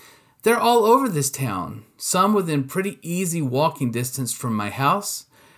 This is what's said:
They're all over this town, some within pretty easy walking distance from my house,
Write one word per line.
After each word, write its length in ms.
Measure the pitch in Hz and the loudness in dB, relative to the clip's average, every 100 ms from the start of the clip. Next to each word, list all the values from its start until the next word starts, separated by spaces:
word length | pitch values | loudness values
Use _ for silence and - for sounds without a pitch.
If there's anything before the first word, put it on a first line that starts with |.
| - - _ _ | -20 -20 _ _
They're 160 | 220 233 | 0 2
all 260 | 233 240 | 4 4
over 240 | 214 254 262 | 6 4 4
this 220 | 156 135 | 0 -2
town, 540 | - 131 95 80 110 - _ | -2 -4 -4 -6 -10 -16 _
some 380 | - 185 196 | -2 2 2
within 300 | 208 170 147 | 2 2 0
pretty 340 | 135 180 196 - | 0 -4 -4 -8
easy 400 | 165 175 185 170 | -6 -4 -2 -2
walking 520 | 139 127 160 165 123 | -2 0 0 0 -4
distance 400 | 117 123 - 123 | -2 -4 -4 -6
from 220 | - 123 | -6 -4
my 140 | 107 104 | -4 -4
house, 580 | 120 117 196 196 - - _ _ | -2 0 0 -2 -10 -12 _ _